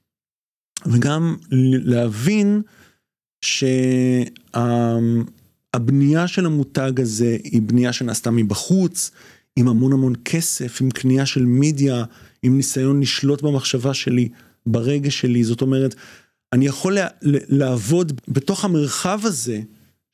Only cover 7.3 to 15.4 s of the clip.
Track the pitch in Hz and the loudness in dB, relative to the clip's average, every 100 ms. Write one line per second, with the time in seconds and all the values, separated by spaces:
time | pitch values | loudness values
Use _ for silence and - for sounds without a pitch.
7.3 | 113 - 117 107 120 123 120 123 113 120 | -2 0 0 2 2 2 -2 -4 -4 -2
8.3 | 117 107 101 - 190 180 - - - - | 0 0 -2 0 0 0 -2 -10 -10 -20
9.3 | - _ - 123 113 131 135 131 120 - | -20 _ 0 2 2 2 2 0 -2 -4
10.3 | 165 165 - 127 - 131 - 131 131 135 | -4 -2 -6 -8 -4 -4 -2 0 2 0
11.3 | - 123 123 147 147 139 123 113 - - | 0 2 2 2 2 0 0 -6 -10 -20
12.3 | _ 127 135 131 135 131 139 131 - 139 | _ 0 2 0 -2 0 2 0 0 0
13.3 | 143 151 139 - 131 127 131 - 123 120 | 0 0 -2 -2 -2 -2 -2 0 0 0
14.3 | - - _ - 117 117 143 143 - 127 | -6 -20 _ -2 0 0 0 -2 -2 0
15.3 | 120 | 2